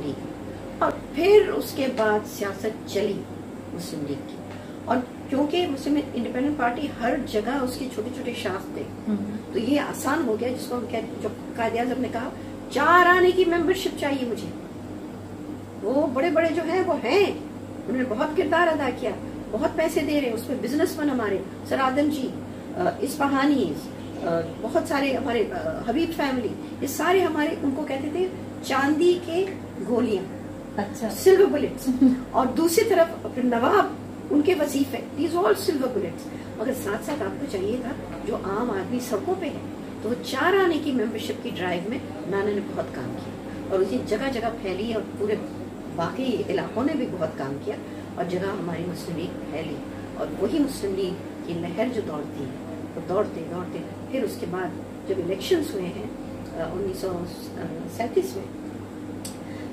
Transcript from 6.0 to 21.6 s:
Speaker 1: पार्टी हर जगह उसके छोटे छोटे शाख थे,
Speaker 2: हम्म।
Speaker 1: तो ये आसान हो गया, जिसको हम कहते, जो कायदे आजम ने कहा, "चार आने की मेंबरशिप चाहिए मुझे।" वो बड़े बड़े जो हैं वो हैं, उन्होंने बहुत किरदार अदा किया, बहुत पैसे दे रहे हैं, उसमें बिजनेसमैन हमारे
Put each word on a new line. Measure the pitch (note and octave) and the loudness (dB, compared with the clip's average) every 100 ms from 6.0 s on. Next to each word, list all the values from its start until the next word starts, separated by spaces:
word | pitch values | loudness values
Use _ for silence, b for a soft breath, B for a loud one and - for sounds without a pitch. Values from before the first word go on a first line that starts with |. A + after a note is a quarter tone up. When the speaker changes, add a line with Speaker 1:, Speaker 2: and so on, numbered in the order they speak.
| - A#3+ G#3+ B3 C#4+ D4 | 0 -2 -2 0 0 2
Speaker 1:
पार्टी | A#3+ B3 C#4+ | 0 0 -4
हर | - A#3+ D4 | -2 0 0
जगह | A3+ G#3+ G#3 C#4+ | 0 0 0 0
उसके | B3+ - B3+ | 0 -2 -4
छोटे | - A3+ | -4 -4
छोटे | B3 A#3+ | -4 -6
शाख | A#3+ G3+ F#3+ - - | -4 -2 -4 -6 -8
थे, | - - - | -8 -6 -2
Speaker 2:
हम्म। | G#3 G3 - - | -2 -2 -6 -4
Speaker 1:
तो | E3+ | 0
ये | A3+ C#4+ | 4 2
आसान | - - C4 D#4+ B3+ | 2 -2 0 2 2
हो | G#3+ | 0
गया, | A#3+ | 0
जिसको | B3+ - B3 | -2 -4 -4
हम | G#3+ | -2
कहते, | A3+ G3+ - | -4 -4 -4
जो | G#3+ | -6
कायदे | - - - A3+ A3+ | -6 -8 -2 0 0
आजम | B3+ B3+ | 0 0
ने | A#3 | -2
कहा, | A#3 B3+ - B B - | -2 -4 -8 B B -4
"चार | B3 D4+ F4 F4 | 2 8 10 10
आने | F4+ F4+ | 10 8
की | F4+ F4 | 8 6
मेंबरशिप | E4+ D#4+ F#4 F4 - | 4 4 2 0 -2
चाहिए | C#4+ C#4 A#3+ | -2 0 -2
मुझे।" | G#3 E3+ - - - - - - - - - - - - - | -2 -6 -8 -10 -12 -12 -10 -10 -12 -12 -12 -10 -10 -10 -4
वो | G3 C4+ D#4 | 2 4 4
बड़े | B3 E4 | 4 4
बड़े | D4+ E4 | 4 4
जो | D#4 | 2
हैं | D#4+ F4+ F#4 | 0 2 2
वो | |
हैं, | D4 A3 F4+ F#4+ - - - - - - | 0 4 4 4 2 -6 -10 -10 -8 -4
उन्होंने | B3+ | -2
बहुत | B3 G#3+ D4+ D#4+ | 0 0 0 2
किरदार | D4+ E4+ E4+ | 4 4 4
अदा | D4+ C4 | 4 0
किया, | A#3+ A#3+ F#3 - - - | -2 -4 -4 -8 -10 -6
बहुत | A3 D#4+ - | 0 0 2
पैसे | D#4+ D#4+ | 2 2
दे | C#4+ D4 | 2 2
रहे | B3+ | 2
हैं, | |
उसमें | A3+ - A#3 | -2 -2 -2
बिजनेसमैन | G#3+ C#4+ E4+ - D4 | 0 2 2 2 0
हमारे | B3 G#3 F#3+ - - | 2 2 0 -2 -8